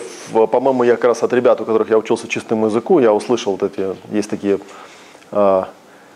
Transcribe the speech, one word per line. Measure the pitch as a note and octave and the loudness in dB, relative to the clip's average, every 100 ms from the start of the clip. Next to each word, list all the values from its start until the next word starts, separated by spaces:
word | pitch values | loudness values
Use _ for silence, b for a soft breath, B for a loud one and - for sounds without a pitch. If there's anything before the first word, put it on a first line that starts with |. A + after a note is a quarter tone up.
| - - - | -8 -18 -4
в-, | A2 A2 | 0 2
по-моему, | B2 C3+ B2+ | 2 0 2
я | A#2+ A2+ | 2 2
как | |
раз | B2 A2+ | 2 0
от | - | 0
ребят, | B2 A#2+ A2 | 2 2 2
у | |
которых | A2 A2 G#2 | 2 0 2
я | A2 | 0
учился | G#2+ A2+ A2+ | 0 -4 -4
чистому | A#2 - A2 A2 | -8 -4 -2 0
языку, | A2+ A#2+ F3 | 0 2 4
я | A2+ | 4
услышал | G#2 A2+ A#2 G#2 | 2 0 -2 -2
вот | F#2 | -4
эти, | G2 - F#2+ F2+ A2+ | -4 -4 -6 -8 -6
есть | G#2 G#2 | -4 -4
такие, | G#2 G2+ G2 - B B B B B - | -4 -2 -2 -4 B B B B B -6
э, | G#2 G2 F#2+ F#2 - B B B | 0 2 2 -2 -12 B B B